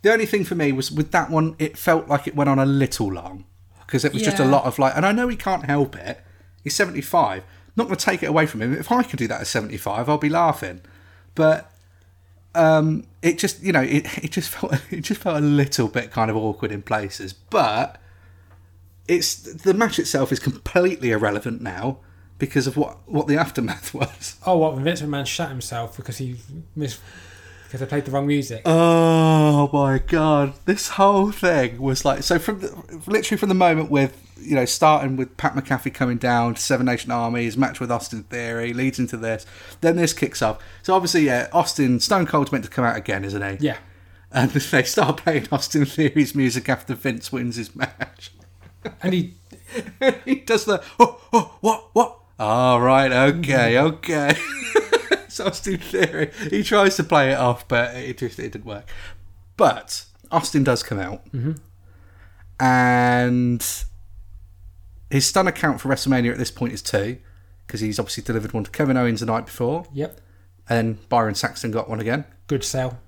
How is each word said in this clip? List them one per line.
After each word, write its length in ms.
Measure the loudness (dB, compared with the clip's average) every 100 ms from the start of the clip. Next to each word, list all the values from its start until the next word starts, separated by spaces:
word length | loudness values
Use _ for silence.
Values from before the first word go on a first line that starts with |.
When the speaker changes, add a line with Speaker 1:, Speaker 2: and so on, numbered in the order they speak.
Speaker 1:
The 100 | 4
only 120 | 4 2
thing 180 | 0 -2
for 100 | 0
me 160 | 0
was 200 | 0 -4
with 200 | -4 0
that 180 | 0 2
one, 240 | 0 0 -2
it 180 | -6 -4
felt 300 | 0 0 2
like 200 | -2 -2
it 80 | 0
went 140 | 2
on 100 | 4
a 60 | 2
little 460 | 2 0 0 -4
long. 340 | -4 -10 -16 -20 _ -20 _ -4
'Cause 180 | -2 0
it 80 |
was 80 | 0
just 160 | -2 2
a 40 |
Speaker 2:
Yeah. 60 | 4
Speaker 1:
lot 160 | 4 2
of, 140 | 0
like, 160 | 0 2
and 100 | 0
I 60 |
know 160 | 0 -2
he 80 | -4
can't 300 | -4 -4 -2
help 300 | 0 0 -4
it. 280 | -12 -14 -16 -20 -20 _
He's 120 | -6 -2
seventy-five. 680 | -2 -2 -2 0 0 -2 -12 -20 -8 -4
Not 100 | -2
gonna 100 | -2
take 240 | -2 -2
it 40 | 0
away 180 | 0 0
from 160 | -2
him. 120 | -4
If 180 | -4 0
I 100 | 0
could 140 | 0 -4
do 80 | -4
that 140 | -4
at 60 | -4
seventy-five, 600 | -4 -4 -8 -6 -4 0
I'll 100 | 0
be 120 | 2
laughing. 520 | 2 2 0 -6 -12 -20 -20 -20 -20 -12
But, 380 | 2 4 4 -2 _ _ _ _ _ _ _ _
um, 520 | 2 6 6 4 0 -6 -2
it 160 | -2 0
just, 220 | -2 -2
you 80 | 0
know, 80 | 2
it, 240 | 2 0 0 -8
it 80 | -6
just 180 | -6 -6
felt, 240 | -8 -2 -4
<laughs> 60 | -4
it 100 | -10
just 200 | -6 -4
felt 160 | -2 0
a 40 |
little 460 | 4 4 2 0 -2
bit 240 | -2 -6
kind 180 | -2 0
of 60 | 0
awkward 340 | -2 -4 -6
in 100 | -6
places. 500 | -4 -6 -4 -10 -14
But 680 | -16 _ 0 2 0 -4 -8 -20 -20 -20 -20 _ -20 _ _ -20 _ -2
it's, 280 | 0 0 -6
the 380 | -14 -2 0
match 260 | 2 2 0
itself 320 | -2 0 0
is 80 | -2
completely 720 | -4 -6 -2 2 2 0 -2
irrelevant 500 | 0 0 -2 -6 -8
now 360 | -8 -6 -6 -8 -14 -20 -20 -8
because 260 | -2 0 0
of 100 | -2
what, 200 | -4 -6 -6
what 200 | -4 0
the 80 | 0
aftermath 560 | 0 -2 -4 -6 -10
<laughs> 0 |
was. 440 | -6 -6 -6 -16 -8 0
Speaker 2:
Oh, 100 | 2
what, 180 | 2 0
Vince 240 | -2 -2
McMahon 260 | -4 -4 -6
shat 220 | -6 -6
himself 460 | -8 -8 -8 -8 -10
because 200 | -12 -8
he 200 | -8 -10 -16 -18 -14 -8
mis-, 220 | -8 -8 -18 -20 -20 -20 -20 -20 -16
because 160 | -10
they 40 | -4
played 200 | -4 -2
the 60 |
wrong 140 | -2 0
music. 360 | 0 -2 -4 2
Speaker 1:
Oh 1040 | 4 6 6 6 6 6 6 6 6 4
my 280 | 2 2 2
God. 540 | 2 2 4 4 2 -2 -2
This 220 | -2 -2
whole 420 | 4 4 6 2
thing 480 | 2 2 2 0 -2
was 220 | -2 0 0
like, 180 | 0
so 160 | 0 0
from 220 | 0 -6
the, 400 | -8 -10 -16 -16 -2
literally 320 | 0 0 0
from 120 | 2
the 60 | 4
moment 360 | 4 4 2
with, 280 | 2 2 -2 -20 -20
you 140 | -2 0
know, 100 | 0
starting 520 | 4 4 4 2 -4
with 200 | -6 -4
Pat 160 | -4
McAfee 400 | -4 -4 -4 -4
coming 240 | -4 -2 0
down 380 | 0 2 0 -2
to 60 |
Seven 240 | -2 0 0
Nation 240 | -2 -4
Army, 320 | -4 -2 -2
his 140 | -4 0
match 220 | -2 -2
with 120 | -4
Austin 320 | -4 -6 -12
Theory 500 | -10 -8 -6 -6 -6
leads 240 | -2 -2 -2
into 180 | -4 -4
this. 280 | -6 -6 -8 -20 -20 -2
Then 140 | 0 2
this 160 | 0
kicks 280 | 0 -4 -2
off. 160 | -2 -2 -12 -10
So 100 | 2 2
obviously, 300 | 4 2 2
yeah, 200 | 2 2
Austin, 460 | 0 0 0 2 2
Stone 260 | 2 2 2
Cold's 240 | 0 0
meant 120 | -4 -4
to 40 |
come 140 | -2 -2
out 120 | -2
again, 260 | -4 -6
isn't 360 | -4 -6 -6 -4
he? 60 | -4
Speaker 2:
Yeah. 100 | -4 -14 -20 -20 -20 -6
Speaker 1:
And 180 | 0 2
<laughs> 0 |
they 320 | 0 0 0
start 340 | 2 0 0 0
playing 300 | 0 0 0
Austin 340 | -4 0 0 0
Theory's 480 | 2 2 2 0 2
music 340 | 0 0 -2
after 260 | -4 -4 -6
Vince 360 | -4 -6 -6
wins 240 | -6 -6 -6
his 200 | -10 -6
match. 560 | -8 -6 -12 -12 -20 -20 -20 _ -20 -16 -16 -6
Speaker 2:
And 120 | -2 -2
he 180 | -2 -8 -20 -20 -12 -12
Speaker 1:
<laughs> 460 | -12 0 0 0 -4
He 100 | -4
does 300 | 0 0 2
the, 180 | -2 -4 4
"Oh, 200 | 4 4 0
oh, 240 | 0 0 -2
what, 280 | 0 0 0
what?" 260 | 0 0 -2 _ -6
All 420 | 0 4 4 4
right, 300 | 6 6 4
okay, 640 | 4 4 4 2 4 4
Speaker 2:
Mm-hmm. 140 | 4 4 0
Speaker 1:
okay. 420 | -2 0 2 0
<laughs> 60 | 0 -8 0 0 2 -2 0 -2 -2
It's 140 | -6
Austin 400 | -6 -4 -6 -6
Theory. 500 | -4 0 0 0 -4 -4 -4
He 100 | -2
tries 320 | 2 4 4 2
to 60 |
play 280 | 2 4 4
it 60 | 2
off, 300 | 2 0 -2
but 260 | 0 0 -6
it 240 | -10 -8
just, 180 | -8 -8
it 120 | -12
didn't 120 | -12 -12
work. 200 | -14 -12 -14 -14 -16 -18 -20 -20 2
But 480 | 2 2 -8 -12 -12 _ -2
Austin 320 | -2 0 0
does 180 | 2 0
come 160 | -2 -6
out. 260 | -6 -10 -10
Speaker 2:
Mm-hmm. 200 | -8 -6 -8 -12 -20 -20 -20 -20 -20 -20 -20 -20 -2
Speaker 1:
And 1080 | 2 4 4 4 4 2 2 2 2 0 -4 -6 -10 -10 -20 -20 -20 -20 -20 -20 -20 -20 -20 -20 -2
his 160 | 0 2
stunner 260 | 2 0
count 300 | 0 -2 -2
for 80 | -2
WrestleMania 420 | -2 2 2 2
at 60 | -2
this 140 | -6
point 200 | -4 -6
is 80 | -6
two, 360 | -4 -2 -2 -8 -16 -20 -20 -20 -14
'cause 120 | -6
he's 180 | -4 -4
obviously 240 | -6 -6
delivered 300 | -4 -4 -4
one 100 | -6
to 80 | -6
Kevin 240 | -2 0 2
Owens 220 | 2 0
the 60 | -2
night 200 | -4 -4
before. 380 | -4 -4 -4 -8
Speaker 2:
Yep. 280 | -8 -8 -10 _ -20 -20 _ -2
Speaker 1:
And 400 | 0 0 -4 -2
Byron 260 | 0 0 -2
Saxton 360 | -6 -6 -6
got 180 | -6 -6
one 100 | -6
again. 260 | -4 -4 -6 -18 -6
Speaker 2:
Good 160 | -4
sell. 360 | -4 -4 -6 -8